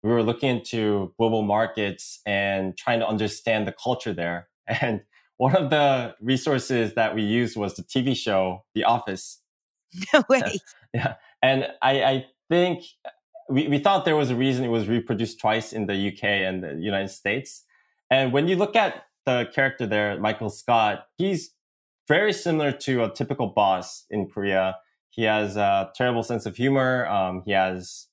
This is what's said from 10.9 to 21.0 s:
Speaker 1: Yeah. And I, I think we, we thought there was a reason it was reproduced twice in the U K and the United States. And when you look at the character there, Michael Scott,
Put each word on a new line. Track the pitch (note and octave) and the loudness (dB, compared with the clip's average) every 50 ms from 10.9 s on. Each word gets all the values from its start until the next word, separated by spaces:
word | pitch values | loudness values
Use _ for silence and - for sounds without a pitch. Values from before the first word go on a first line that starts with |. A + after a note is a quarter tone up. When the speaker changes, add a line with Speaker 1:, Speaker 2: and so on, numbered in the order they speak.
| _ | _
Speaker 1:
Yeah. | A#2 - - A#2 - _ - _ _ | -4 -4 -2 -6 -6 _ -20 _ _
And | - C3 C3+ C3+ C3 - - - | 2 2 4 2 0 -4 -6 0
I, | - C3 C3+ C#3 A2 | 2 2 2 4 4
I | C3 C3+ C3 C3 - _ _ _ _ | 2 2 0 -2 -8 _ _ _ _
think | E3 F3 F3 F3+ E3+ - - - _ _ _ - - _ _ _ _ - - - | 2 2 4 2 0 -4 -8 -16 _ _ _ -20 -20 _ _ _ _ -20 -8 -2
we, | C3+ C3 D#3 C#3+ | 0 0 2 2
we | C#3+ C#3+ | 0 2
thought | D3 G3+ G3 F#3 C#3+ | 4 4 4 4 2
there | D#3+ D#3 | 2 2
was | D3+ D3 B2 | 2 2 0
a | B2+ | 0
reason | A#2+ C3+ C3+ C3 B2 C3 | 0 0 0 0 0 0
it | A#2+ | 0
was | A#2 A2+ G#2+ G2 | 0 0 0 0
reproduced | A#2 A#2 A2+ - B2 G2+ A2+ A2 - - | 0 -2 0 -2 -2 -2 -2 -4 -6 -2
twice | - A2 A2 A2+ A2 - - | 0 0 0 0 -2 -4 -6
in | A2+ G#2+ G2+ | -4 -2 -2
the | G2+ | -2
U | G2 G2 G2+ F#2+ | 0 -2 -2 -4
K | - - G2+ G2+ G2 F#2+ | -2 -2 0 0 2 0
and | F#2+ F#2 F#2 F2+ | -2 -2 -4 -6
the | D#2+ C#2 | -8 -8
United | D#2 E2 G#2+ G2+ G2 G2 G2 | -6 -4 -2 -2 -2 -2 -4
States. | - - - G2 G#2 C3 C3+ - - - - _ _ _ _ _ _ _ _ _ | -8 -6 -4 -2 -2 -2 -4 -8 -16 -16 -18 _ _ _ _ _ _ _ _ _
And | C3+ C3+ C3+ B2+ | 2 2 2 2
when | A#2+ C#3 D3+ E3+ | 2 2 2 2
you | F#3+ | 2
look | F3 G3+ G3+ G#3 A#3 | 2 0 2 2 2
at | G#3+ - - - - _ _ _ _ | 2 2 -2 -8 -18 _ _ _ _
the | - B2+ B2 A#2 - - | 0 0 0 0 -2 0
character | - C3+ C3+ - - B2 | 0 0 0 0 -2 -4
there, | G#2 G#2 G#2+ G#2 G#2 G2+ D#2 | 0 0 0 0 0 -2 -2
Michael | G2 G#2+ A2 - A#2 G#2 | -2 -2 -2 -2 -4 -8
Scott, | - - - - A#2+ A2+ A2 G#2+ G2+ - | -8 -8 0 2 4 4 4 2 0 -4